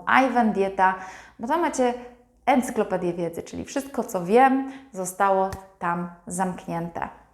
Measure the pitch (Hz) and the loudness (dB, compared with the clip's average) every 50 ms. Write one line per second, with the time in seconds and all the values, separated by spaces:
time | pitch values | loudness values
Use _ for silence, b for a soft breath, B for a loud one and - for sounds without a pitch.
0 | - - 226 247 262 254 233 247 233 214 185 190 196 190 190 - 185 185 190 190 | 0 2 4 4 4 4 4 4 2 4 2 2 0 0 2 4 4 4 4 0
1 | B B B B B B B - 214 233 302 339 339 294 - - 254 240 240 240 | B B B B B B B -10 -4 -2 0 0 0 0 0 2 0 0 0 -4
2 | - - - - _ _ _ _ _ - 196 254 - 185 - 214 202 - 185 180 | -8 -16 -18 -20 _ _ _ _ _ 2 2 4 2 0 -2 -2 -2 0 -2 -2
3 | 175 175 170 175 170 165 165 165 - - - 175 156 - - - 269 - - - | -2 -2 -2 -2 -4 -6 -6 -8 -10 -10 -10 -12 -10 -6 -6 -8 -8 -6 -6 -6
4 | - - - 185 175 175 214 240 269 269 262 269 269 B B B B B - 185 | -6 -4 -4 -4 0 4 6 6 8 6 6 2 0 B B B B B -10 -8
5 | 185 180 - - 196 196 190 190 190 190 - - - - _ _ 185 170 175 175 | -8 -6 -2 0 2 4 4 4 2 0 -2 -8 -14 -18 _ _ -4 -2 -2 -2
6 | 175 175 - - _ - 180 180 185 185 175 - - - 170 165 170 170 - - | -4 -6 -10 -14 _ -8 -4 -2 -2 -2 -4 -6 -8 -6 -6 -6 -6 -6 -6 -8
7 | - - - - - _ | -8 -8 -10 -16 -20 _